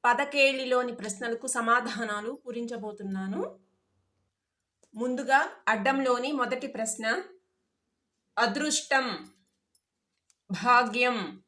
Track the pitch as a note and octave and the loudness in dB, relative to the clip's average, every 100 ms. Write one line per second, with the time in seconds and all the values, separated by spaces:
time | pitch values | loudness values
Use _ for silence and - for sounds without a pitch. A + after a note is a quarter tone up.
0 | B3 A#3+ C#4 C#4+ C4+ C4+ B3+ B3 B3 A3+ | 2 2 0 4 4 4 0 0 0 -6
1 | G#3 - A#3 A#3 C4 B3 A3+ A#3+ - G3+ | -8 -6 -6 -4 -4 -2 2 2 2 -6
2 | A3 G#3 G#3+ C#4 B3 A#3 A#3 A#3 G#3 G#3 | -4 -4 -6 -10 -10 -8 -8 -8 -10 -10
3 | G3 F#3+ F#3+ B3 C5 - _ _ _ _ | -8 -6 -4 -4 -6 -10 _ _ _ _
4 | _ _ _ _ _ _ _ _ _ A3 | _ _ _ _ _ _ _ _ _ -6
5 | B3+ B3+ B3 C4+ D#4+ - - A3 A3+ C4+ | -4 -4 2 4 2 -2 0 2 2 2
6 | C4 A#3+ C4 C#4+ A#3 B3+ C#4 A3 A3+ - | 2 2 0 -2 -2 -2 -6 -6 -6 -2
7 | A3 B3+ F#4 - _ _ _ _ _ _ | -2 -2 -4 -20 _ _ _ _ _ _
8 | _ _ _ - A#3 C#4+ D4+ D4 - C4+ | _ _ _ 0 0 2 -2 -2 2 0
9 | B3 F3+ - _ _ _ _ _ _ _ | 2 -6 -12 _ _ _ _ _ _ _
10 | _ _ _ _ _ F3 A3+ A#3+ A3+ A#3 | _ _ _ _ _ -2 4 6 4 2
11 | B3 A#3 E3 - | 0 0 -6 -10